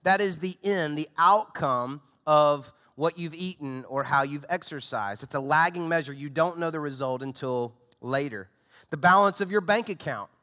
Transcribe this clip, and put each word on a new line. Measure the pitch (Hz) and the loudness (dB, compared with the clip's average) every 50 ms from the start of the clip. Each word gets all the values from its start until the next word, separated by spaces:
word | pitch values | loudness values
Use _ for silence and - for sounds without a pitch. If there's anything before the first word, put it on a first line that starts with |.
| _ | _
That | 180 190 196 | 2 2 4
is | 208 196 180 156 | 2 -2 -2 -4
the | 165 185 185 _ - | -6 -6 -8 _ -2
end, | 202 202 185 165 151 147 151 | -2 0 0 0 -2 -2 -4
the | 156 - _ - | -6 -6 _ 4
outcome | 170 180 202 214 214 - - - 165 139 127 123 123 127 139 147 _ _ _ _ _ | 4 6 6 4 2 -2 -6 -4 -2 0 0 0 -2 -6 -8 -12 _ _ _ _ _
of | 156 151 151 151 147 147 143 131 - - _ _ _ _ | 4 6 6 6 6 4 0 -4 -14 -20 _ _ _ _
what | - 147 170 165 170 | -2 -2 -2 -2 -4
you've | 170 165 151 | -10 -10 -8
eaten | 165 180 185 180 _ 147 135 131 131 127 98 | -8 -8 -8 -8 _ -10 -8 -8 -10 -10 -6
or | 131 135 135 | -4 -4 -2
how | 127 143 139 | 2 2 2
you've | 139 139 143 147 143 - | 2 2 -4 -8 -6 -4
exercised. | 175 185 - - 160 143 - - - 117 104 101 101 104 - | -6 -4 -4 -8 -12 -10 -10 -6 -6 -4 -4 -4 -6 -8 -10
It's | - - | -6 -6
a | 143 | -6
lagging | 135 139 151 156 165 175 175 175 170 165 | -2 2 4 4 4 4 2 -2 -4 0
measure. | 165 165 151 135 139 | 0 -2 -2 -4 -10
You | 139 143 147 | -10 -12 -6
don't | 135 156 160 175 170 170 | 0 0 0 0 0 -2
know | 170 165 | -2 0
the | 160 160 | 0 0
result | 147 147 135 127 139 131 127 127 | -2 -6 -6 -4 -4 -4 -4 -4
until | 135 135 131 - - 131 127 123 120 117 117 _ _ _ _ _ | -6 -8 -8 -6 -4 -2 -2 -2 -2 -4 -8 _ _ _ _ _
later. | - 120 131 139 143 143 113 101 95 _ _ _ _ _ _ - - _ | -8 -2 -2 -2 -2 -2 -6 -10 -14 _ _ _ _ _ _ -20 -10 _
The | - 151 | -8 2
balance | 135 175 180 196 202 202 - - | 6 6 8 8 6 4 2 0
of | 208 180 | -6 0
your | 196 208 | 0 -2
bank | 190 170 202 226 226 220 | 2 2 0 0 0 -4
account | 190 151 - 156 131 107 101 - _ _ | -8 -8 -6 -6 -6 -6 -10 -12 _ _